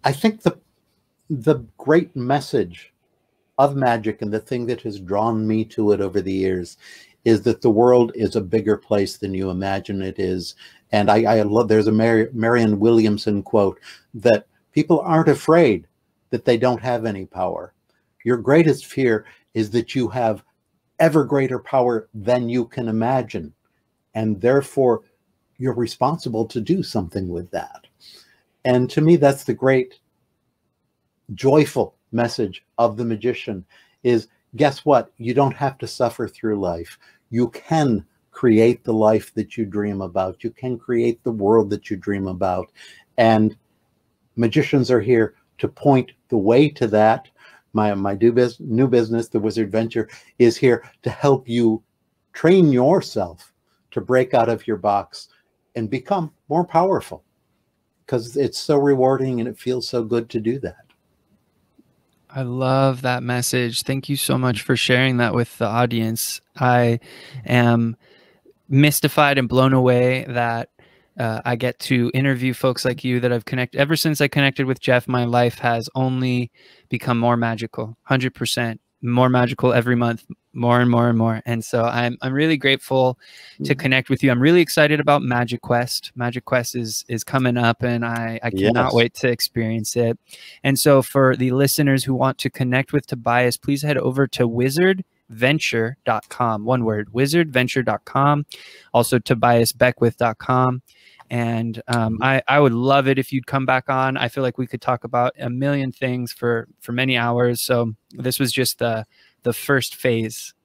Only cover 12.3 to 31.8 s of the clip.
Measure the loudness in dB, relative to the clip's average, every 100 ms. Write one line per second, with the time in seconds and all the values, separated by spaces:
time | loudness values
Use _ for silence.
12.3 | -2 0 2 2 2 4 4 2 0 -2
13.3 | -4 0 2 2 -2 -20 -20 _ -2 2
14.3 | 2 0 _ _ -4 2 0 2 2 2
15.3 | 2 4 4 4 2 -4 _ _ _ _
16.3 | -4 0 2 2 -2 -4 -4 -4 -8 -10
17.3 | -6 -6 -6 -12 _ _ _ _ _ -2
18.3 | -2 4 4 4 0 -4 -2 0 0 -4
19.3 | _ _ -4 -2 -2 -2 -4 -4 -2 -2
20.3 | -2 _ _ _ _ _ _ 2 4 0
21.3 | -2 -2 -4 -2 0 2 0 -6 -8 -2
22.3 | 0 0 -4 -4 -6 -4 -2 0 -2 -2
23.3 | -10 -12 _ _ _ _ _ _ -6 -4
24.3 | -2 2 2 0 0 2 0 _ _ _
25.3 | _ _ _ -6 -4 -6 -2 -2 -2 -6
26.3 | -4 -4 -6 -4 -4 -2 -6 -6 -8 -8
27.3 | -8 -8 -10 -10 -16 _ _ -20 -20 _
28.3 | _ _ _ 0 2 2 2 4 6 4
29.3 | 2 -4 0 2 2 0 _ _ _ _
30.3 | _ _ _ _ _ _ _ _ _ -18
31.3 | -2 2 4 2 -2